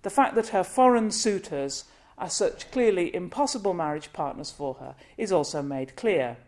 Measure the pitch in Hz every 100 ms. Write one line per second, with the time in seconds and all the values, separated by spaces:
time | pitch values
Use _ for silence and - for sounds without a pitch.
0 | 196 - 254 226 220 196 180 - 254 240
1 | 220 - 220 196 - 143 139 - - _
2 | _ - 185 - 190 - - 262 233 185
3 | 175 - 180 - 277 254 196 175 156 151
4 | - - 143 - 147 - 143 127 131 135
5 | - - 214 180 139 151 143 139 131 -
6 | 233 175 123 117